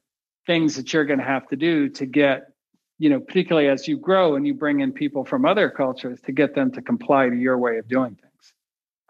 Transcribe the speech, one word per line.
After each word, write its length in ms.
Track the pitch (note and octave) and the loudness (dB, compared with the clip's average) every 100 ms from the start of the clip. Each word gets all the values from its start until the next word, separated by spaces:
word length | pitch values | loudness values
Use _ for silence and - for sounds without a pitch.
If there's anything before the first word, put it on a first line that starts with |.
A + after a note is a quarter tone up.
| _ _ _ _ - | _ _ _ _ -2
things 280 | E3+ D#3 C#3 | 0 0 -2
that 180 | B2 | -2
you're 120 | D#3+ D3 | -2 0
gonna 180 | C3+ | -2
have 240 | B2+ C3 - | -2 -4 -4
to 80 | C3+ | -2
do 340 | E3 D#3+ C#3 | 0 0 0
to 160 | - C3 | -4 -2
get, 460 | C#3+ C#3+ C3 - _ _ _ _ - | 2 2 2 -6 _ _ _ _ -2
you 100 | D#3 | 2
know, 100 | C3+ | 2
particularly 480 | B2+ F#3 F3 D#3+ C#3+ | 0 -2 2 2 2
as 200 | C3+ D#3+ | 0 -2
you 100 | C3+ | -4
grow 380 | F3 F#3+ F3 C#3 | 2 4 4 2
and 100 | D3 | -2
you 60 | |
bring 260 | C3+ D3 C#3+ | -2 -2 0
in 120 | C3+ | -2
people 340 | B2+ D3 C#3+ B2+ | -4 -6 -4 -4
from 180 | C3+ D3 | 0 2
other 240 | G3+ D3+ | 2 0
cultures, 500 | - C3+ B2+ B2+ B2 | 0 -4 -4 -10 -10
to 100 | - | -8
get 220 | C3+ C#3 D3 | 0 0 2
them 160 | C3 | -2
to 100 | B2+ | -4
comply 480 | - A#2 - C#3 B2+ | -4 -4 2 2 2
to 60 | B2 | 0
your 220 | B2+ B2+ | 0 0
way 200 | B2 A2+ | 0 -2
of 80 | A2 | -2
doing 280 | B2+ B2+ F#2+ | -2 -2 -8
things. 380 | _ _ _ _ _ _ _ _ | _ _ _ _ _ _ _ _